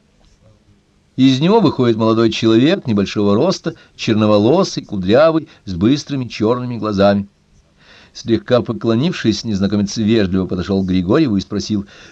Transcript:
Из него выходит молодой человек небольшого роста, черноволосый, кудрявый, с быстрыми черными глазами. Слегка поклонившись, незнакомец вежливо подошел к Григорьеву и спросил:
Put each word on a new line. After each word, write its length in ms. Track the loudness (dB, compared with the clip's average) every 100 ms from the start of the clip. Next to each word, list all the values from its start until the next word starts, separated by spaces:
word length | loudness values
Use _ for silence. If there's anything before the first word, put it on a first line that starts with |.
| _ _ _ _ _ _ _ _ _ _ _ 0
Из 240 | 2 4
него 180 | 2 2
выходит 380 | 2 2 0 2
молодой 340 | 0 2 0
человек 560 | 2 2 4 4 0 -2
небольшого 480 | -2 -2 -2 0
роста, 400 | 2 0 -2 -8 -12 _ -8
черноволосый, 880 | -2 0 2 4 4 2 0 -6
кудрявый, 640 | -10 -6 0 4 4 2 -6 -14
с 100 | -10
быстрыми 520 | 0 2 0 -2 -8 -8
черными 500 | -4 -2 -2 -4 -6
глазами. 480 | -4 2 4 2 -2 _ _ _ _ _ _ -20 _
Слегка 500 | -14 -2 -2 0 -2
поклонившись, 800 | -2 -4 -2 0 -2 -2 -4 -4
незнакомец 540 | -4 -2 -2 0 -2 -2
вежливо 500 | 0 2 2 -2 -4
подошел 380 | -6 -2 -2
к 20 | 0
Григорьеву 520 | -2 0 0 0 -2
и 20 |
спросил: 460 | -4 -8 -4 -6 -6 -18 -20